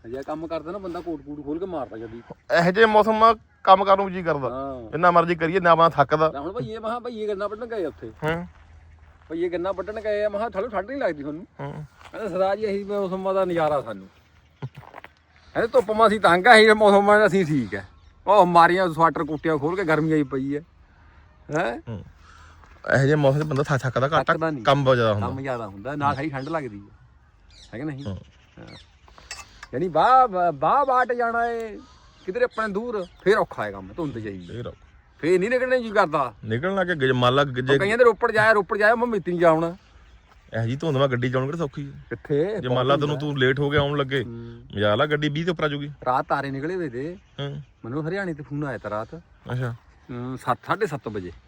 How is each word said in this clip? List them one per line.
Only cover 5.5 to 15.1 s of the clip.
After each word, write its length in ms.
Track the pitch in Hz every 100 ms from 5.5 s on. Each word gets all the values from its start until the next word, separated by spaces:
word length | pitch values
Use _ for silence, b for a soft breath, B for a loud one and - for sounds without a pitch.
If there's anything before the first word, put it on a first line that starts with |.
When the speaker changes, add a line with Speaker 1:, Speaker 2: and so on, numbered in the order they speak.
| 190
Speaker 2:
ਨਾ 160 | 175
ਬੰਦਾ 140 | 165 165
ਥੱਕਦਾ। 380 | 143 131 151 156
Speaker 1:
ਲੈ 120 | 139
ਹੁਣ 120 | 151
ਭਈਏ, 280 | 220 226 220
ਮੈਂ 100 | 214
ਕਿਹਾ 100 | 240
ਭਈਏ 280 | 240 220 214
ਗੰਨਾ 200 | 196 202
ਵੱਢਣ 180 | 214
ਗਏ 200 | 233 226
ਉੱਥੇ। 260 | 156 - 113 110
Speaker 2:
ਹਾਂ। 220 | 156 165 175 - - - - - - _ -
Speaker 1:
ਭਈਏ 200 | 165 175
ਗੰਨਾ 220 | 170 185
ਵੱਢਣ 300 | 190 185 220
ਗਏ 220 | 214 208
ਆ, 60 | 208
ਮੈਂ 100 | 202
ਕਿਹਾ 100 | 233
"ਚਲੋ 180 | - 240
ਠੰਡ 220 | 202 202
ਨਹੀਂ 100 | 277
ਲੱਗਦੀ 240 | 220 151
ਤੁਹਾਨੂੰ?" 220 | 143 151 - -
Speaker 2:
ਹਾਂ। 120 | 139 151 151 _ -
Speaker 1:
ਕਹਿੰਦੇ 180 | 175 214
"ਸਰਦਾਰ 260 | 180 190
ਜੀ 100 | 202
ਅਸੀਂ 200 | 220 196
ਮੌਸਮ 480 | 202 202 190 190 190
ਦਾ 120 | 190
ਨਜ਼ਾਰਾ 360 | 185 170 151 143
ਸਾਨੂੰ।" 260 | 117 98 95 _ _ _ _ _
ਕਹਿੰਦੇ 1040 | 131 - - - -